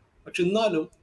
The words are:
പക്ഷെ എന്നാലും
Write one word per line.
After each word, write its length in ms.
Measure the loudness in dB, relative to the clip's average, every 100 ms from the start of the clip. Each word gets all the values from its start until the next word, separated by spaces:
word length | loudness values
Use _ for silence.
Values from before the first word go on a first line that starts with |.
| _ _ -8
പക്ഷെ 180 | -2
എന്നാലും 460 | 0 2 2 0 -4 _